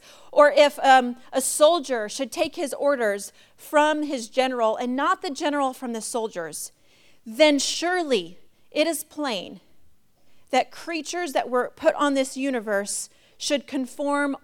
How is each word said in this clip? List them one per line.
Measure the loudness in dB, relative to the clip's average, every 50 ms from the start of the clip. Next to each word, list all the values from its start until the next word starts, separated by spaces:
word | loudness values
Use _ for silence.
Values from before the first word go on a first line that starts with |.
| -16 -20 -20 -20 -20 2
or | 6 6 6 8
if, | 8 6 6 4 4 4
um, | 6 6 8 8 6 2 -4 -10 -12 -6
a | -4 -2
soldier | -2 -2 2 4 4 4 4 2 -2 -4 -4 -4 -4
should | -6 -6 -6 -6 -6
take | -4 -4 -4 -4 -4
his | -6 -6 -6 -4
orders | -2 0 0 0 2 0 -2 -2 -4 -6 -12 -18 _ _ _ _
from | -20 -8 0 2 2 4 4 2 -2 -4
his | -4 -6 -6 -8 -4
general | -2 -2 0 0 0 0 0 0 0
and | -2 -4 -4 -2
not | 0 0 0 0 -2
the | -4 -8
general | -6 -4 -4 -2 -2 -2 -2 -2 -4
from | -6 -8 -8 -8
the | -8
soldiers, | -8 -6 -6 -6 -6 -6 -6 -10 -10 -10 -10 -12 -14 -14 -18 _ _ _ _ _ _ -20 -20 _ -18
then | -4 2 4 6 6 6
surely | 4 0 -2 -2 -2 -2 0 0 0 0 0 -2 -2 -2 -6 -12 -20 -20 -20 _ _ _ _
it | -2 0 0
is | 0 0 -4 -8
plain | -10 -10 -6 -6 -4 -4 -6 -8 -12 -16 -20 -20 _ -20 -20 -20 -20 -20 _ _ _ _ _ _ -20 -20 -20 -8 -2
that | 0 0 0 -2
creatures | -6 -12 -10 -8 -8 -6 -8 -8 -6 -6 -6 -4 -2
that | -4 -2 -2
were | -2 -2 -2 -4 -6
put | -2 0 0 2
on | 2 2 2 2
this | 0 -2 -2 -4
universe | -6 -4 -2 -2 -4 -2 -2 -2 -2 -2 -4 -6 -8 -10 -12 _ _ _ _ _
should | -10 -4 -2 -2 -2 -2
conform | -4 -6 -6 -6 -6 -8 -6 -4 -2 -2 0 -2 -2 -4 -6